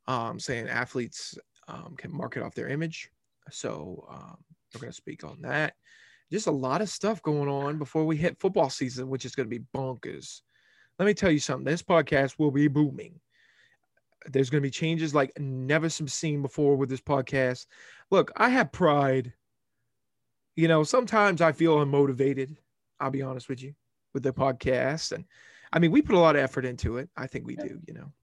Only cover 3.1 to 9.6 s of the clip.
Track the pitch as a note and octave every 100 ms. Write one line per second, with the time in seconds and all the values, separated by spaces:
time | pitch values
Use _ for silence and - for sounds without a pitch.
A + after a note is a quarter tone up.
3.1 | _ _ _ - - A2+ G#2 E2 F2+ -
4.1 | - - - _ _ _ A#2 A#2+ - -
5.1 | - D#3 C#3+ B2 C#3+ D#3 - _ - -
6.1 | _ _ F#3+ G#3 C#3 B2+ D3+ G#3+ - G3+
7.1 | G3+ D#3+ D3 C#3+ C#3 C#3+ D3+ C#3+ D#3+ D#3+
8.1 | D#3 E3+ - F#3+ F#3+ C#3+ - B2+ B2 C3
9.1 | C3 B2+ - A#2 A#2